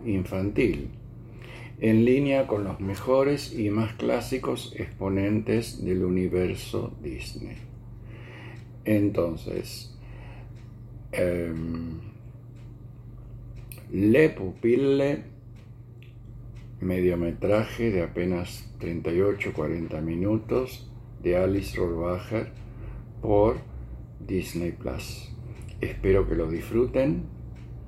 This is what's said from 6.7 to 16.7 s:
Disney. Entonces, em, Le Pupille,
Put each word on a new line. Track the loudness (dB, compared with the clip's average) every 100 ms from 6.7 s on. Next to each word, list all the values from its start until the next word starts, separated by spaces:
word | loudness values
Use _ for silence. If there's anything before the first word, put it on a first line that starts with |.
| -4 -4 -6
Disney. | -8 -8 -8 -10 -10 -12 -14 -16 -16 -16 -14 -14 -14 -14 -14 -14 -16 -6
Entonces, | 2 4 4 2 0 -2 -6 -6 -6 -10 -14 -14 -14 -14 -14 -14 -14 -14 -16 -16 -16 -14 -6
em, | 0 2 2 0 -2 -4 -4 -6 -8 -12 -14 -16 -16 -16 -16 -16 -16 -16 -16 -16 -14 -14 -14 -14 -14 -14 -14 -4
Le | 4 8 10 8
Pupille, | 6 -6 0 4 4 6 4 4 0 -6 -16 -18 -18 -18 -18 -18 -18 -18 -16 -16 -14 -14 -14 -12